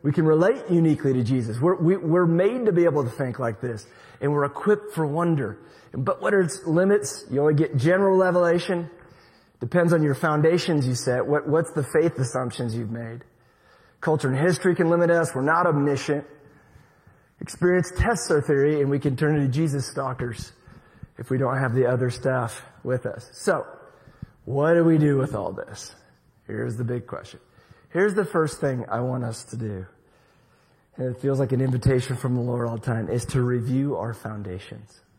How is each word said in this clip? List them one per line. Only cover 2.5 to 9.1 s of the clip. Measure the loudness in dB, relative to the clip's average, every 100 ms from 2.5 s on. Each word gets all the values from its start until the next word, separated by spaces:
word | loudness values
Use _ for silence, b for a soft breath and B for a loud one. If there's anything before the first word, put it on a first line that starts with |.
| 2 0
to |
be | 4
able | 4 2
to | -2
think | -4 -6 -4
like | -6 -4
this, | -8 -8 -12 B B B
and | -2
we're | 0
equipped | -2 -2 0 0 -2
for | -4 -2
wonder. | 0 0 0 -2 -8 B B B
But | -4 -4 -2
what | 2
are | 2
its | 2 -2 0
limits? | 2 4 2 0 -10 -6
You | 0
only | 2
get | 2 2 2
general | 2 4 4 4
revelation. | 4 4 2 2 0 -4 -6 -14 b